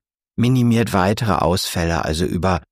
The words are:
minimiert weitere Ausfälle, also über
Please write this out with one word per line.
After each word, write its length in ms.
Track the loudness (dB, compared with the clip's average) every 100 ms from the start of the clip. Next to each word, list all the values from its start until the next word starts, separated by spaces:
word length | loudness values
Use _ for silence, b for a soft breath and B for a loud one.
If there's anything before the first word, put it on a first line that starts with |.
| _ _ _ -2
minimiert 580 | 2 2 4 2 2
weitere 400 | 0 0 0 0
Ausfälle, 720 | 0 0 0 -4 -4 -2 -2 -2
also 180 | -2
über 380 | -2 -2 -2 -2 -6